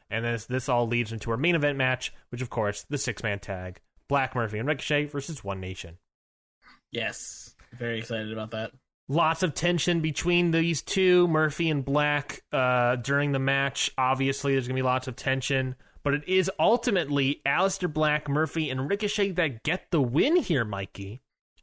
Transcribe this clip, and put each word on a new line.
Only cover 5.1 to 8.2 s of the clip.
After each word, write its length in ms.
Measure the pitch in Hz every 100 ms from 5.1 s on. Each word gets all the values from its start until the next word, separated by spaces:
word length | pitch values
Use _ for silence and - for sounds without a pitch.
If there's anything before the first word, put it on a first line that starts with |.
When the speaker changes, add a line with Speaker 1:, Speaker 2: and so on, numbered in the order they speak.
| 147 - 151
Speaker 1:
One 160 | 98 95
Nation. 400 | 92 95 85 80 _ _ _ _ _ _ - - _
Speaker 2:
Yes. 640 | 117 110 - - - - - - 123
Very 220 | 120 113
excited 340 | 110 113